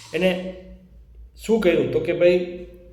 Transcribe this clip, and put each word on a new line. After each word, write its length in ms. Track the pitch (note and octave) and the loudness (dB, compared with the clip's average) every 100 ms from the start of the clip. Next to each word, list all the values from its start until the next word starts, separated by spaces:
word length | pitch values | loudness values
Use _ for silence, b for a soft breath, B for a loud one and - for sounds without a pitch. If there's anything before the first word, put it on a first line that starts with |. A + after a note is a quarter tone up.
| - | -8
એને 400 | E3 F#3 F3+ F#3 - - - - - - - - - - | -2 0 0 -6 -14 -18 -20 -20 -20 -20 -20 -20 -12 0
શું 160 | A3+ | 2
કર્યું? 300 | F#3 D#3 - | 4 2 0
તો 80 | D#3 | -2
કે 140 | E3+ | -2
ભાઈ 540 | E3+ F3 F3+ - - - - - | 2 4 4 -2 -10 -16 -20 -20